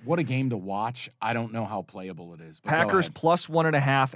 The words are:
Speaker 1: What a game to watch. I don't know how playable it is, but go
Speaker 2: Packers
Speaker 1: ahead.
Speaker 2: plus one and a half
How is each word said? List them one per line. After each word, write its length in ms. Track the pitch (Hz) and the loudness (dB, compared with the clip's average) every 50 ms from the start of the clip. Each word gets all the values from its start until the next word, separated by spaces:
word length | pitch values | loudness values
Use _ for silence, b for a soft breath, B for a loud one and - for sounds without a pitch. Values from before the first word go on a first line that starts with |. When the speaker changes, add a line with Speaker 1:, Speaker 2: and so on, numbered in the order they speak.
| 117 | -4
Speaker 1:
What 140 | 147 165 175 | -2 0 0
a 40 | 156 | 0
game 260 | 123 131 131 135 131 | 0 0 0 0 0
to 80 | 120 | -2
watch. 540 | 101 90 98 98 101 110 120 123 - - - - - | -4 -4 -4 -4 -2 -2 -4 -4 -8 -12 -12 -10 -6
I 140 | 107 110 117 | -4 -2 -2
don't 180 | 117 117 110 110 | -2 -2 -4 -4
know 140 | 117 110 | -6 -6
how 160 | 98 107 98 85 | -4 -6 -8 -8
playable 500 | - - 101 92 95 92 82 87 85 85 | -10 -12 -14 -12 -12 -12 -12 -14 -16 -18
it 80 | 80 | -18
is, 180 | 82 80 78 - | -20 -20 -20 -12
but 100 | - - | -6 -2
go 60 | 156 | 0
Speaker 2:
Packers 300 | 160 175 208 196 190 170 | 2 2 4 4 2 2
Speaker 1:
ahead. 80 | - - | 0 -2
Speaker 2:
plus 320 | - - 165 175 175 - - | 0 2 4 4 4 2 0
one 160 | 156 165 160 | 2 2 4
and 100 | 160 156 | 4 4
a 40 | 143 | 4
half 340 | 135 139 139 135 135 135 - | 4 4 4 4 4 2 0